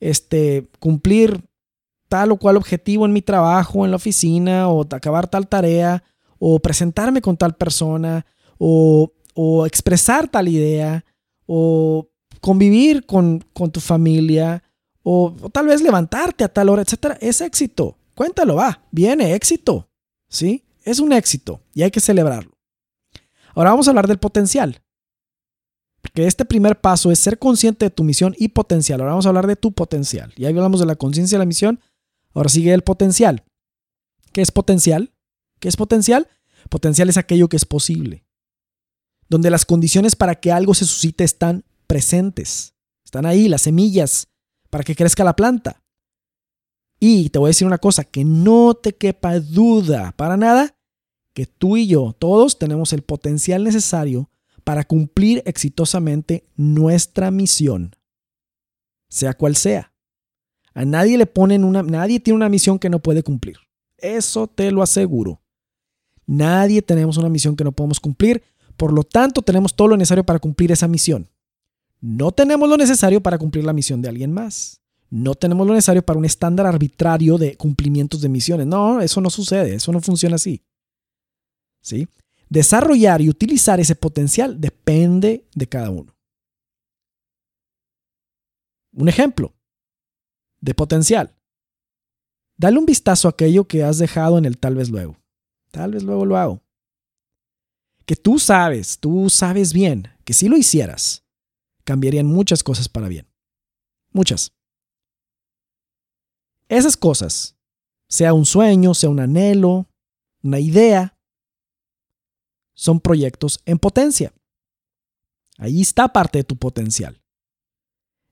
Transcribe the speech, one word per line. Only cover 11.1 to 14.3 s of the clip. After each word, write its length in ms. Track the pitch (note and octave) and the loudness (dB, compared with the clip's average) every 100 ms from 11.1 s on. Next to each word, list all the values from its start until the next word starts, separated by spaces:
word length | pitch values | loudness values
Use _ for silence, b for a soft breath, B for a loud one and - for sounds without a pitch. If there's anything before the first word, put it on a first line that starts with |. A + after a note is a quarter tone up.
| _ _ _ - | _ _ _ -6
o 600 | E3 E3 D#3+ D#3+ D#3+ D#3 _ _ - | 0 2 2 2 -2 -6 _ _ -8
convivir 640 | F#3+ F#3+ G3+ G#3+ D4 D4 | 0 4 4 6 4 2
con, 400 | - F#3+ E3+ E3 - | 0 0 2 0 -6
con 180 | - E3+ | -6 -6
tu 100 | D#3+ | -4
familia, 800 | - E3 E3 D#3+ D#3+ | -2 0 2 2 2